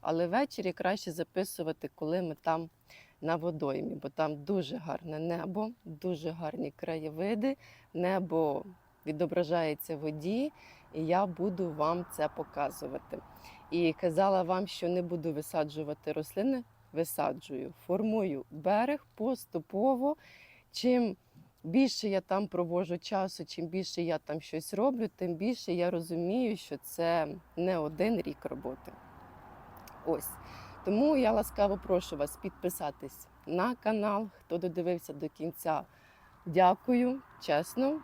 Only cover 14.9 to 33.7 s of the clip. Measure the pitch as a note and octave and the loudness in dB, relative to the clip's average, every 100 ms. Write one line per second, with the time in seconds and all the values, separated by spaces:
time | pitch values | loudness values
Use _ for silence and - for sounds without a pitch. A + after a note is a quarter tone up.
14.9 | F3+ F3 F3 D#3+ D3 D3+ E3+ D3+ D3 D3 | 0 0 -2 -2 -4 -2 -2 -2 -2 -6
15.9 | D3+ - D3+ D#3 - A#3 C4 A#3+ - - | -6 -4 -4 -4 0 0 0 -4 -20 -8
16.9 | - E3 - D3+ C3 - C3+ C3+ - - | -2 -2 0 -2 -2 -8 -8 -8 -12 -2
17.9 | F#3 A3 A3 E3 C#3 - D3+ D#3 G#3 B3 | 0 2 2 0 -2 -6 -4 2 2 2
18.9 | D4 - - A3 B3+ - F3 D#3+ F#3+ B3+ | -2 -6 -4 -2 -2 -4 -6 -4 2 4
19.9 | B3+ C#4 D#4 - - - - _ - B3 | 4 2 0 -8 -20 -20 -20 _ 0 4
20.9 | B3 A#3 F#3+ _ - - _ E3 G3 C4+ | 4 4 -2 _ -20 -20 _ 2 4 4
21.9 | - G#3+ G3 - G3 G#3 F3 F3 F3 F3 | 2 0 0 2 0 0 0 2 2 0
22.9 | F3 - G3+ F#3+ - E3 - E3 F3+ F3+ | -4 -2 -2 -2 -4 -10 -6 -4 -2 -4
23.9 | - E3+ D#3 - D3+ - D#3 - G3 B3+ | -2 0 0 -2 -8 -4 -8 -4 0 2
24.9 | C4 A3 - F3+ E3 G3+ B3 - F3 F3 | 2 -4 -2 -4 0 -2 -2 -2 0 2
25.9 | F3 E3+ E3+ F3 A3+ B3 G3+ - C#3+ - | 0 -2 -2 0 2 0 -2 -6 -10 -10
26.9 | - E3 E3+ D3+ F3+ - - F3+ F3+ D3+ | 0 2 2 0 -4 -12 -2 0 2 0
27.9 | D#3 G3+ A3 - D3 - C3 B2 C3+ - | 0 2 2 -2 -6 -8 -6 -8 -8 -14
28.9 | - - - - - - - - - - | -20 -20 -20 -20 -20 -20 -20 -20 -20 -20
29.9 | - - D3+ - - - - - - - | -10 -4 -2 -4 -12 -16 -16 -16 -8 0
30.9 | G#3 D4 D4 A#3+ A3 G#3+ - G3+ G3 - | 4 6 6 4 4 0 2 2 2 2
31.9 | F#3 - D3+ D3 - F#3+ - F3+ - D3+ | 2 2 -4 -4 -4 -10 -4 -4 -2 -6
32.9 | - C#3 - - - - E3+ G#3+ | -6 -14 -14 -20 -18 -4 0 0